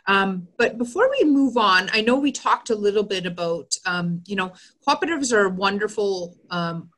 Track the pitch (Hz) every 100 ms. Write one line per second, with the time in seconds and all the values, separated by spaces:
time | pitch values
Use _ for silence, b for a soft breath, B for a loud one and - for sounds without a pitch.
0 | - 196 190 185 175 - 233 233 240 359
1 | 508 539 320 277 277 233 208 185 196 220
2 | 220 262 285 247 - 226 - 214 202 202
3 | 208 190 180 175 170 165 - - - 180
4 | 175 175 185 196 185 B B B - 302
5 | 349 330 269 226 196 185 196 202 208 214
6 | 202 190 175 - _ 175 170 170 -